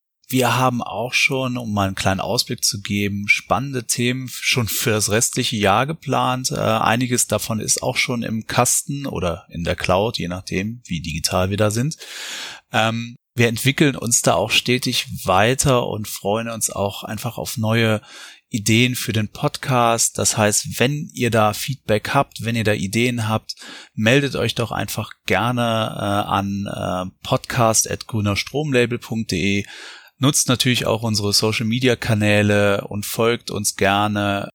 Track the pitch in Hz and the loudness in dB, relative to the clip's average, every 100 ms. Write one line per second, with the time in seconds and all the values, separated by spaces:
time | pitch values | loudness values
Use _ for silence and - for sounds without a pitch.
0 | _ _ _ 123 120 120 127 120 - 95 | _ _ _ 0 2 2 2 0 -4 -6
1 | 120 - - 135 131 123 120 104 98 95 | -2 0 0 0 -2 -4 -2 0 0 0
2 | 101 95 - 117 - 120 - 104 101 104 | 0 0 0 -2 -2 -2 -2 -4 -4 -2
3 | 101 101 104 - - 92 139 131 117 - | -2 -2 -2 -2 2 0 0 -6 -4 -2
4 | 123 127 127 - - - 110 - - 107 | 0 -2 -6 -6 -2 0 0 0 0 2
5 | 101 104 - - 127 110 101 101 135 160 | 2 2 2 0 -2 2 4 4 2 -4
6 | - 123 123 127 131 143 107 110 - 113 | -2 0 0 -2 -4 -2 0 2 2 2
7 | 127 123 - 107 - 107 113 - 127 127 | 2 0 0 -2 -2 -4 -2 -2 -2 -2
8 | - 120 - 110 107 - 123 - - 143 | -2 -2 -4 -4 -2 2 2 0 -2 -8
9 | 139 85 87 85 - - 82 85 - 92 | -6 -4 -4 -4 -8 -6 -4 -2 2 2
10 | 110 - 87 90 - 90 101 120 - 85 | 2 -2 -6 -6 -6 -4 -4 -6 -8 -8
11 | 76 78 73 92 92 101 107 107 135 - | -6 -4 -2 0 0 2 2 2 -2 -4
12 | - - - - - - _ 117 110 113 | -12 -14 -12 -10 -12 -14 _ 0 0 0
13 | 117 123 _ - 117 117 135 139 151 127 | -8 -14 _ 0 2 2 0 4 2 2
14 | 117 123 - 95 101 - - 123 131 123 | 0 2 4 2 2 0 2 0 0 -4
15 | - 113 - 92 107 135 147 123 107 104 | -4 -6 2 4 4 4 2 2 2 -4
16 | 107 - 98 107 117 113 - - 101 - | -6 -6 -2 -2 -2 -4 -4 -2 -2 -4
17 | - 107 120 - - - 107 113 113 107 | -8 -8 -6 -6 -6 -2 0 2 2 0
18 | - - - - _ 120 104 113 123 123 | -4 -16 -20 -20 _ -4 2 4 4 2
19 | - 110 107 - 147 - - 131 120 117 | -2 -2 -2 -2 -4 -4 -2 2 4 2
20 | - - 104 - 107 107 - - 127 147 | 0 0 -2 2 2 2 -2 0 0 0
21 | 156 - 120 113 107 104 - 131 - 107 | -6 -2 2 4 4 2 -4 -6 -2 -2
22 | - 139 139 - 104 117 107 107 95 113 | 2 0 0 -4 -4 0 2 0 0 0
23 | 120 120 110 110 - - - - - - | 2 0 0 -2 -2 -12 -14 -18 -12 0
24 | 110 135 139 73 117 - 117 - 107 - | 4 6 4 0 -2 -2 -2 -2 -4 -6
25 | 110 - - 92 113 123 120 113 110 - | -8 -10 -2 0 2 0 0 0 -2 -2
26 | 101 101 - 92 98 101 101 - 98 92 | -2 0 0 0 0 -2 -4 -4 -4 -4
27 | 92 - - 131 - - 113 110 - 92 | -6 -10 -2 -2 -2 0 2 2 0 -4
28 | - 113 104 98 - 135 156 127 120 120 | -6 -2 0 -2 -2 -4 0 2 2 -2
29 | - 113 110 92 95 101 98 - - - | -6 -6 -4 -2 0 0 -4 -12 -18 -20
30 | - _ 127 151 - 123 131 120 - 110 | -20 _ 0 2 2 2 2 0 0 0
31 | 113 110 104 101 110 107 110 120 127 117 | 0 0 0 2 2 0 0 2 2 2
32 | - 110 104 104 104 104 101 101 - 101 | 2 2 4 4 6 4 4 2 -2 -6
33 | 104 - 113 120 - 90 104 - 98 101 | -6 0 2 0 -2 -4 -4 2 2 4
34 | 104 104 101 101 - | 2 2 0 -2 -4